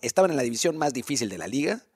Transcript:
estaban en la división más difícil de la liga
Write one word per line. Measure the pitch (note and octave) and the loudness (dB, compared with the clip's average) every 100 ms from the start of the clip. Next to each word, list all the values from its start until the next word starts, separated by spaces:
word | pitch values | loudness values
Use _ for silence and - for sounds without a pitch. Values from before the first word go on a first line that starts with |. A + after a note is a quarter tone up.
estaban | A#2+ - F#3+ | 0 4 4
en | D3 | 4
la | |
división | A#2+ A#2 E3+ D#3 | 0 0 0 0
más | D3 | -2
difícil | B2 A#2 C3+ G#2+ | -2 -4 -2 -2
de | F2+ | -4
la | E2+ | -4
liga | C3+ D#3+ A3+ - | -2 -2 -4 -8